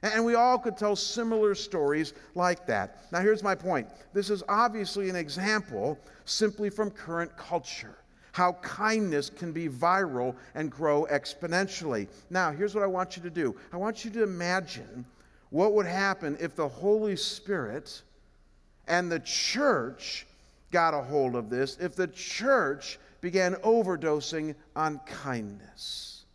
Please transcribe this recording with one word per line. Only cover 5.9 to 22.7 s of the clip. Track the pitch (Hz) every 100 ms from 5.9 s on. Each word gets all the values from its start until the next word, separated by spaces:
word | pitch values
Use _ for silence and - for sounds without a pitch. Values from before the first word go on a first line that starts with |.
| 151 - -
simply | - - 214 208 208
from | 208 208
current | 208 - 170 170 -
culture, | - 170 - - 104 - _ _ -
how | - 180 175
kindness | - - 208 220 202 147 139
can | - 175
be | 160 165
viral | 127 165 185 185 127 127 123 -
and | - 156
grow | 131 156 147 156
exponentially. | 143 - - 175 170 190 - 160 117 98 - -
Now, | 185 175
here's | 147 208
what | 202
I | 196
want | 185 180 -
you |
to | 175
do. | 160 143 104 -
I | 175
want | 208 214
you | 233
to | 214
imagine | 214 180 175 185 165 120 107 117 123 _ - _ _
what | 147 202
would | 208
happen | 180 180 196 190 156 147
if | 165 -
the | 151
Holy | 123 190 214 214 190
Spirit | - - - 190 117 127 - - - _ _ _ _ _ _ _ -
and | 175 180
the | 165
church | 131 - - 226 285 190 120 127 - - - - _ _ -
got | 175 165
a | 151
hold | 127 147 131
of | 123 110
this, | 123 135 -
if | 175
the | - 180
church | - - - 240 269 156